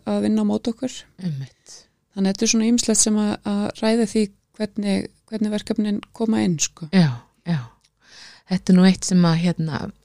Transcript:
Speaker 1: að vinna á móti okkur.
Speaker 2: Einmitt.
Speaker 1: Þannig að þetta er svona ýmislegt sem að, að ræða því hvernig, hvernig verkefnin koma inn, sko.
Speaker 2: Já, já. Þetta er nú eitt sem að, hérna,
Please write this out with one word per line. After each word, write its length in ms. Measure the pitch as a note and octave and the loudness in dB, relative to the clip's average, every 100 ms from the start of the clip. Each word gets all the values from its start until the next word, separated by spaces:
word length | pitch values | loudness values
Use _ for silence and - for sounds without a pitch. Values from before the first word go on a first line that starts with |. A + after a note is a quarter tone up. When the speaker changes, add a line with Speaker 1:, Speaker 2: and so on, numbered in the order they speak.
| - | -2
Speaker 1:
að 160 | G#3 | -2
vinna 200 | G#3 A3 | 0 2
á 40 | G#3 | 0
móti 240 | G#3+ A#3 | 0 -2
okkur. 240 | A3+ B3+ - - _ | -6 -8 -10 -18 _
Speaker 2:
Einmitt. 580 | F#3 C#3 C3+ _ - - _ _ _ - | -6 -6 -8 _ -20 -20 _ _ _ -2
Speaker 1:
Þannig 140 | F#3+ | -2
að 40 | |
þetta 120 | G3 A3+ | 0 0
er 60 | |
svona 160 | A3+ A3 | 2 2
ýmislegt 320 | A#3+ - A3 | 0 2 0
sem 160 | - G#3+ | 2 2
að, 140 | G#3 G#3 | 0 -4
að 200 | - G3+ G#3 - | -4 -4 -4 -4
ræða 240 | A3 A3+ A3 | -2 0 0
því 160 | A3 G#3 - _ | 0 -2 -6 _
hvernig, 560 | _ G#3+ - G3+ G3 - - _ | _ -8 -6 -2 -2 -4 -12 _
hvernig 240 | A3 G#3+ | -6 -4
verkefnin 480 | G#3+ - G#3+ G#3+ G3+ - | -4 -4 -2 -2 -2 -6
koma 280 | - A3+ A3 | -6 -2 0
inn, 140 | G3 D#3+ | 0 0
sko. 280 | - - D#3+ | -4 -6 -2
Speaker 2:
Já, 200 | F#3+ D#3 A#2+ - _ | 2 2 0 -12 _
já. 180 | - D#3+ A#2 _ _ _ _ - - - _ | -4 -4 -4 _ _ _ _ -20 -20 -20 _
Þetta 260 | F#3 - | -6 4
er 40 | F#3 | 6
nú 60 | F#3 | 6
eitt 180 | F#3 | 4
sem 200 | - F3+ | 2 2
að, 100 | F3 E3 | 4 4
hérna, 420 | F3 E3+ D#3+ C#3 - - | 0 0 -4 -6 -8 -12